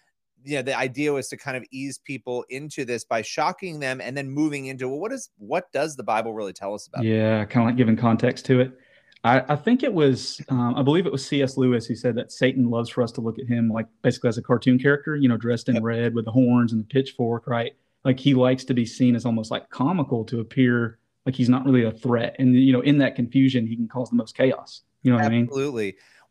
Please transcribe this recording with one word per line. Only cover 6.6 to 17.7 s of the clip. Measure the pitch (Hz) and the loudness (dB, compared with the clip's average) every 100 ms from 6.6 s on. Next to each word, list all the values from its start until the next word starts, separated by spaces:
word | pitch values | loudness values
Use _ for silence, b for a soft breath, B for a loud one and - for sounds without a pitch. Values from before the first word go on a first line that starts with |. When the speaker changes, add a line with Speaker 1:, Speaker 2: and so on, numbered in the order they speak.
| 98 | -8
Speaker 1:
us | 104 - | -10 -10
about | - | -4
it? | 113 | 0
Speaker 2:
Yeah, | 110 110 110 | 2 2 0
kinda | 104 123 117 | 0 0 2
like | 120 | 2
giving | 113 110 | 2 2
context | 117 113 123 - - | 2 2 0 -2 2
to | 127 | 2
it. | 131 - b b b b | 2 -2 b b b b
I, | 120 127 127 | 2 4 2
I | 147 | -2
think | - 247 | 2 2
it | 285 | 2
was, | 190 143 120 - - - | 2 2 2 -4 -12 -4
um, | 131 120 123 | -2 0 0
I | |
believe | 135 160 175 | 2 2 0
it | |
was | 135 | -4
C | - 143 | -4 -2
S | 131 135 | 0 0
Lewis | 127 120 - | 2 2 -2
who | |
said | 117 127 113 | -4 -4 -4
that | - | -6
Satan | - 127 131 120 | -2 0 2 0
loves | 117 117 | 0 -4
for | - | -2
us | 117 | -4
to | - | -4
look | 113 110 | -8 -6
at | 120 | -4
him, | 120 113 | 0 0
like, | 110 113 _ | -2 -6 _
basically | 131 123 123 | -4 -2 -2
as | 113 | -2
a | |
cartoon | - 120 - 127 | -2 0 2 2
character, | 135 147 147 | 2 0 -2
you | 151 135 | 0 0
know, | 113 | 0
dressed | 117 117 - | -2 -2 -2
in | 117 | -2
Speaker 1:
Yep. | |
Speaker 2:
red | 113 117 117 | -2 -2 -2
with | 117 | -2
the | 110 | 0
horns | 117 123 123 117 | 2 4 4 2
and | 110 | 0
the | 107 | -2
pitchfork, | 135 135 - 120 117 - | -2 -2 -2 -4 -4 -4
right? | 117 117 | -4 -4